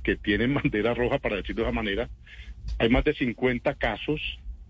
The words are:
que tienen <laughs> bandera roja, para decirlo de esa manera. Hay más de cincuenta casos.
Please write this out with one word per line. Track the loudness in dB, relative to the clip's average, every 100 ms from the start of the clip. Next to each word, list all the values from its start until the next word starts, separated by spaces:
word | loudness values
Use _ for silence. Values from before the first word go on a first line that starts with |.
que | 0 0
tienen | 2 2 4
<laughs> |
bandera | 2 2 2 2
roja, | 2 2 2
para | 0 -2
decirlo | -2 -2
de | 0
esa | 0
manera. | 0 -2 -4 -8 -18 -16 -14 -10 -6 2
Hay | 4
más | 4
de | 4
cincuenta | 2 0 0 0 2 -2
casos. | 0 -2 -2 -2 -4 -4 -10 -12 -12